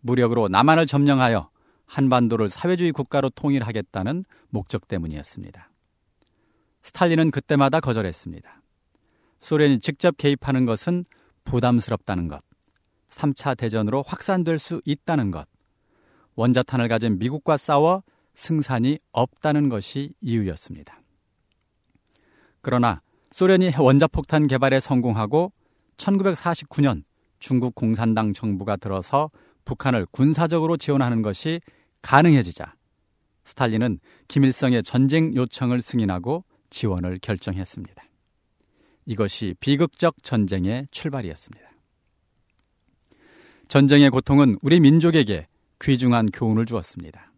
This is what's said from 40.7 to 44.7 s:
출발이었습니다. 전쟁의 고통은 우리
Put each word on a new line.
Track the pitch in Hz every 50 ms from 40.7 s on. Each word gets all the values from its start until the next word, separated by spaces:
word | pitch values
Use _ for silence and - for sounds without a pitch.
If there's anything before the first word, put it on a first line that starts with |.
| 113 127 139 139
출발이었습니다. | - - - 160 139 135 113 87 76 - - _ - _ _ _ _ _ _ _ _ _ _ _ _ _ _ _ _ _ _ _ _ _ _ _ _ _ _ _ _ _ _ _ _ _ _ _ _ _ _ _ _ _ _
전쟁의 | _ - 139 139 135 143 143 143 139
고통은 | 123 131 - - 139 139 143 131 104 -
우리 | - 135